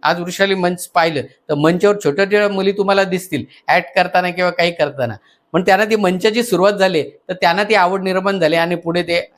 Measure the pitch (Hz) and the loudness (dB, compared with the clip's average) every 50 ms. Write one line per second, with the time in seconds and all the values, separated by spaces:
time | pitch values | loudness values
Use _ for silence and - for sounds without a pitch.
0 | - 151 170 175 170 180 175 - 196 196 190 190 180 180 180 175 - - - 175 | -2 -2 -2 -2 -4 -6 -4 -2 -2 0 0 0 -2 -2 -4 -6 -8 -4 0 0
1 | 165 170 160 139 117 - _ _ _ - 151 147 151 - 175 180 202 202 202 208 | 0 2 0 -4 -6 -8 _ _ _ -4 -2 2 2 2 2 4 2 2 2 0
2 | - 151 143 170 196 190 208 208 208 202 202 190 190 196 196 208 196 196 196 196 | 0 -2 0 0 0 0 0 0 0 0 -2 -2 -2 0 0 0 0 0 2 0
3 | 196 185 185 180 180 - 160 131 110 - - - _ - 156 180 170 - - 196 | 0 0 -2 -4 -4 -6 -6 -8 -8 -10 -16 -8 _ 0 0 0 0 0 0 0
4 | 180 175 - 180 180 180 170 180 180 180 170 175 170 175 170 170 151 143 135 131 | 0 2 0 0 0 0 -2 -2 -2 -2 0 0 0 0 0 -2 -2 -2 -2 -4
5 | 127 113 110 - _ _ _ _ _ _ - 170 185 202 190 190 185 190 220 208 | -4 -6 -6 -8 _ _ _ _ _ _ -4 0 2 2 2 2 2 2 0 0
6 | 202 180 185 180 190 220 214 240 233 240 190 170 185 202 208 185 190 185 180 156 | 2 0 0 2 0 0 0 0 0 0 2 2 2 2 2 2 0 0 0 0
7 | 135 - - _ _ - 185 175 - 170 170 190 208 202 220 202 180 180 190 190 | -2 -4 -10 _ _ -12 -4 0 0 2 2 0 0 2 2 2 2 2 0 -2
8 | 185 190 185 185 185 202 196 190 165 151 160 165 165 175 175 170 170 165 165 180 | -2 -2 -2 -2 -2 0 2 2 2 2 2 2 0 0 -2 -4 -4 -2 -2 -2
9 | 170 170 170 175 - - _ | -2 -2 -2 -4 -4 -6 _